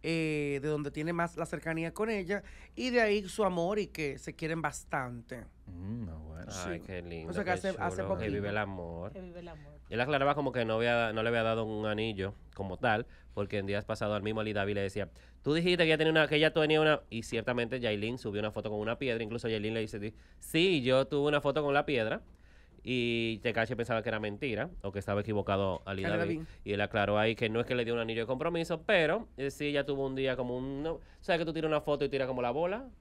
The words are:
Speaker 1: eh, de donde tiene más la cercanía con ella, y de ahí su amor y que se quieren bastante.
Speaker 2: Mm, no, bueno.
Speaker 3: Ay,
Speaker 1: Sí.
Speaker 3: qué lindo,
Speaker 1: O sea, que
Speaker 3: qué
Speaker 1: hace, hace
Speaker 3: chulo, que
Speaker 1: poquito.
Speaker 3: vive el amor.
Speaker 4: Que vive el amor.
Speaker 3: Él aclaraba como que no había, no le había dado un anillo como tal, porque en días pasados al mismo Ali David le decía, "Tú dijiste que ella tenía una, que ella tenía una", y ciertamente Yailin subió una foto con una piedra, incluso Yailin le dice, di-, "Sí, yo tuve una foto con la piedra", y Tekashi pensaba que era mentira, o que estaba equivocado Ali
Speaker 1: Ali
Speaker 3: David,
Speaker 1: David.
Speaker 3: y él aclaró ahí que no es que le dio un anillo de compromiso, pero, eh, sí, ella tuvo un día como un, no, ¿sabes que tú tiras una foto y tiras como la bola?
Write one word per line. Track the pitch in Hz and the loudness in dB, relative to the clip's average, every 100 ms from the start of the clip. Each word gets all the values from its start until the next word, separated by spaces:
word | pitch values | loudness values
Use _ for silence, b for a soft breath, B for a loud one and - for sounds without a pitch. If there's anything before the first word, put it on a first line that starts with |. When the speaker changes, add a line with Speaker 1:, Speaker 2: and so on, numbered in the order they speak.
Speaker 1:
eh, | 156 165 156 151 143 139 | 0 0 2 0 0 0
de | 147 | 0
donde | 151 143 | -2 -2
tiene | 151 156 | -2 -2
más | 170 170 - | 0 -2 -2
la | 165 | -6
cercanía | 156 165 160 165 | -4 -4 -2 -4
con | 160 220 | -2 -2
ella, | 214 175 202 B B B - | -2 -2 -4 B B B -4
y | 254 | 2
de | 247 | 4
ahí | 220 208 185 | 4 4 0
su | - 196 | 0 2
amor | 180 170 208 | 2 0 0
y | 190 | -2
que | - 147 139 | -2 -4 -4
se | - 160 | -10 -6
quieren | 160 165 | -4 -2
bastante. | 151 - - 151 127 120 113 123 - - - | -4 -6 -4 -4 -4 -8 -12 -12 -14 -18 -16
Speaker 2:
Mm, | 90 95 117 101 | -10 -8 -6 -8
no, | 80 | -10
bueno. | 78 80 - 92 87 | -12 -12 -10 -8 -6
Speaker 3:
Ay, | 85 | -6
Speaker 1:
Sí. | 80 | -6
Speaker 3:
qué | 175 | -8
lindo, | 120 85 165 | -8 -8 -6
Speaker 1:
O | |
sea, | 180 | -4
que | 180 | -2
Speaker 3:
qué | |
Speaker 1:
hace, | 180 196 | 0 -2
hace | 185 175 185 | -2 -4 -2
Speaker 3:
chulo, | 185 | -2
que | 190 | -2
Speaker 1:
poquito. | 110 | -2
Speaker 3:
vive | 101 101 | -2 -2
el | 107 | -2
amor. | 101 95 85 85 92 | -2 -4 -8 -8 -10
Speaker 4:
Que | 98 | -10
vive | - 170 | -14 -14
el | 170 | -14
amor. | 160 143 147 - | -16 -18 -20 -6
Speaker 3:
Él | 113 | -2
aclaraba | 127 143 139 | 0 2 2
como | 143 139 | 2 0
que | 123 113 | 0 0
no | 110 | 2
había, | 120 120 113 | 4 4 2
no | 110 | 0
le | 113 | 2
había | 117 | 2
dado | 113 113 110 | 2 2 0
un | 107 107 | -2 -2
anillo | 107 113 101 95 104 - - | 0 -2 -2 -4 -6 -16 -8
como | 95 90 | -8 0
tal, | 123 107 - b b - | 2 2 0 b b -6
porque | 101 104 | -2 -2
en | 98 | 0
días | 101 104 | -2 -2
pasados | 110 107 104 | -2 0 0
al | |
mismo | 101 110 | -2 -2
Ali | 107 | -2
David | 104 98 | 0 0
le | 101 | 0
decía, | 98 104 95 B B B | -2 -4 -6 B B B
"Tú | - | 0
dijiste | 156 175 180 | 2 4 4
que | 165 | 4
ella | 156 | 6
tenía | 160 | 6
una, | 160 147 | 6 6
que | 151 | 6
ella | 156 | 4
tenía | 160 151 156 | 4 4 6
una", | 156 151 - | 6 4 0
y | 113 | -8
ciertamente | 113 113 110 123 117 127 | -4 -2 0 0 0 0
Yailin | 117 104 107 131 | 0 0 -2 -4
subió | 117 104 | -4 -2
una | 107 | -2
foto | 104 107 | -4 -4
con | 107 | -2
una | 107 117 | -2 -2
piedra, | 135 113 | -2 -2
incluso | 110 117 120 | -2 -4 -2
Yailin | 110 104 113 | -2 0 -2
le | |
dice, | 107 110 | -4 -6
di-, | 104 - b b | -8 -10 b b
"Sí, | - 160 185 165 | -2 2 4 4
yo | 123 131 135 | 4 4 4
tuve | 147 147 | 2 4
una | 147 | 4
foto | 143 139 | 2 2
con | 143 143 | 4 2
la | 151 | 4
piedra", | 131 110 170 - b b b b b | 2 2 -2 -6 b b b b b
y | - 127 120 117 113 110 | -4 0 0 0 0 -2
Tekashi | 120 113 110 117 | -2 0 0 0
pensaba | 117 117 | 0 0
que | 110 | 0
era | 107 | -2
mentira, | 107 104 143 107 156 - | -2 -4 -4 -2 -4 -6
o | 101 | -6
que | 98 | -4
estaba | 98 101 | 0 0
equivocado | 107 104 98 98 98 87 - | 2 0 2 2 2 0 -4
Ali | 95 | -4
Speaker 1:
Ali | 95 107 | 0 0
Speaker 3:
David, | 101 156 | 0 -2
Speaker 1:
David. | 160 B - | -6 B -4
Speaker 3:
y | |
él | 101 | -2
aclaró | 104 110 101 104 | 0 2 4 4
ahí | 110 110 | 4 2
que | 113 | 0
no | 113 | 0
es | 120 | 0
que | 127 | 0
le | 113 | 0
dio | |
un | 120 | 0
anillo | 113 113 | 0 -2
de | 113 | -2
compromiso, | 131 160 170 165 165 | -2 0 -2 -2 -4
pero, | - 196 156 196 226 - | 2 4 6 2 -2 -6
eh, | 139 | -6
sí, | - 147 | -2 0
ella | 143 143 | 0 0
tuvo | 139 135 | 0 0
un | 131 | 0
día | 135 127 | 0 0
como | 123 127 | -2 -4
un, | 131 139 | -4 -4
no, | 156 160 b b | -4 -6 b b
¿sabes | - 170 | 0 0
que | 165 | 2
tú | |
tiras | 160 156 | 0 0
una | 151 | 0
foto | 147 143 143 | 2 0 0
y | |
tiras | 135 131 | 0 0
como | 127 | 0
la | 123 | 0
bola? | 127 175 214 262 - | 0 0 -2 -8 -18